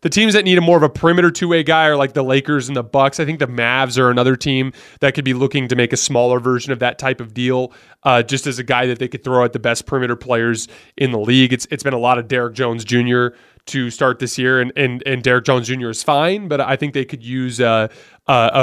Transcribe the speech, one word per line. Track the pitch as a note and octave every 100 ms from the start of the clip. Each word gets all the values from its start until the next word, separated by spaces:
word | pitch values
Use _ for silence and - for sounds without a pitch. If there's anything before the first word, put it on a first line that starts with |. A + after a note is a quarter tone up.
the | D#3+
teams | G3 A3
that | G#3
need | F#3+ F3+
a |
more | E3+ E3+
of |
a | D3
perimeter | - E3 F3 F3
two-way | E3 F3 E3+
guy | D3+ D#3+ D#3
are, | D3
like, | C#3
the | D3+
Lakers | C3 C3+ C3+ D3 B2
and | C#3
the |
Bucks. | A#2 C#3 C3+ -
I | D3+
think | D#3+
the | C3+
Mavs | A#2+ A#2 B2+ C3 A#2+
are | B2+
another | B2 B2 B2+
team | D3 C3 C3 - - -
that | C#3+
could | C#3+
be | C3
looking | B2+ C3+ C#3+ B2+
to | B2
make | A#2+
a | B2
smaller | - B2+ B2 B2
version | B2 B2 B2+
of | B2+
that | B2 -
type | C3+ C3
of | A#2
deal, | A2 B2 B2+ B2+ - _ _
uh, | C#3+ B2
just | A#2+ C3+ D3
as | B2
a |
guy | A#2+ B2 B2+
that | A#2
they | B2+
could | B2+
throw | - B2+
at | B2
the | A#2+
best | A#2 A#2
perimeter | - C3+ B2 A#2+
players | B2+ A#2+ A#2 A2+ - - - -
in | C3+
the | A#2
league. | G#2+ C3 B2+
It's, | B2 -
it's | C#3+
been | C#3
a | B2+
lot | B2 B2
of | A2+
Derrick | B2+ A#2+
Jones | A2 B2 A#2
Junior | A2 A#2+ B2 B2 A#2+ - _ _ -
to | C3+ B2
start | - C3+ B2+
this | B2 -
year, | B2+ C3
and, | B2
and, | B2+ C3+ B2
and | C3+ B2+
Derrick | B2 B2
Jones | A#2 C3 A#2
Junior | C3 A#2+
is | A2
fine, | - C#3+ E3 G3+ G3
but | C#3+
I | C3 C3+
think | D3
they | C#3
could | B2+ C3+
use, | A#2 B2+ B2+ A#2
uh, | A#2+ A2+ A2 - - _ -
uh, | C3 A2+ C3+